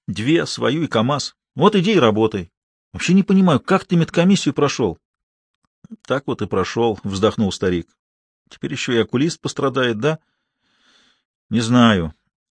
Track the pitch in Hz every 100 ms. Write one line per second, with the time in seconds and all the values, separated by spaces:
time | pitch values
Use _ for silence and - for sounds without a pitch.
0 | - 101 120 165 147 - 117 151 151 113
1 | 120 143 - _ _ 135 190 208 180 196
2 | 117 104 110 98 87 _ _ _ _ -
3 | - 190 190 190 185 131 - 185 - 175
4 | 160 170 175 196 151 139 143 - 107 80
5 | _ _ _ _ _ _ _ _ - -
6 | - 131 - 117 98 98 90 117 117 101
7 | 101 95 104 - 101 - 95 90 - _
8 | _ _ _ _ _ - - 143 - 117
9 | 104 123 160 - - - 135 131 123 107
10 | 139 160 _ _ _ _ _ _ _ _
11 | _ _ _ _ - 110 113 123 117 98
12 | 80 - _ _ _